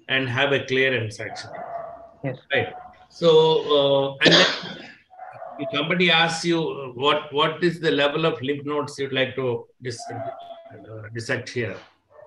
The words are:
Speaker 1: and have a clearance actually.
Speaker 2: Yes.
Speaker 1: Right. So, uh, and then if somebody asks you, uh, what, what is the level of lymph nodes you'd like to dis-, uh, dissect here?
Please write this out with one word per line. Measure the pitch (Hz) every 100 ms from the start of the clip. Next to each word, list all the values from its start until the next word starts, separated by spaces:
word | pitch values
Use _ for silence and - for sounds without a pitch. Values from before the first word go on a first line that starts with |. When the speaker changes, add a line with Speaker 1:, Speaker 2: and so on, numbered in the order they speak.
| -
Speaker 1:
and | 131 131
have | 123 139
a | 139
clearance | - 131 135 123 110 -
actually. | 104 - - - - - - - - -
Speaker 2:
Yes. | 139 - -
Speaker 1:
Right. | 135 - - - - -
So, | - 170 156 160 156 143 147
uh, | 139 139 139 139
and | 151
then | - - - - - - - _ - - - - -
if | -
somebody | 143 156 180 180
asks | 160 170 -
you, | 170 165
uh, | 147 135 131
what, | 120 143 151 -
what | 139 160 151
is | 175 165
the | 156
level | 139 143 156
of | 165 113
lymph | 127 143
nodes | 143 147 139 -
you'd | 135
like | 131 127
to | 135 127 117 - _
dis-, | 123 110 -
uh, | 120 - - - - - 107 104 110 113
dissect | 117 113 123 117
here? | 123 107 92 - _ _ -